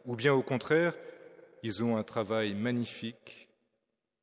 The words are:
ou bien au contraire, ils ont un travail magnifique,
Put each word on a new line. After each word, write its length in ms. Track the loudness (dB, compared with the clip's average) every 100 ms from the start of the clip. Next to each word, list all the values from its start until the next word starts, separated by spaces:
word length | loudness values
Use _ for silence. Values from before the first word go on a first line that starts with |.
| -8
ou 100 | 0
bien 180 | 4
au 80 | 4
contraire, 540 | 2 -2 2 4 4 -2 -10 -18 -20 -20 -20 -8
ils 220 | -4 0
ont 140 | 2 0
un 60 |
travail 520 | -2 -4 0 0 0 0
magnifique, 920 | 0 -2 -4 -6 -10 -10 -16 -20 -20 _ _ _ _ _ _ _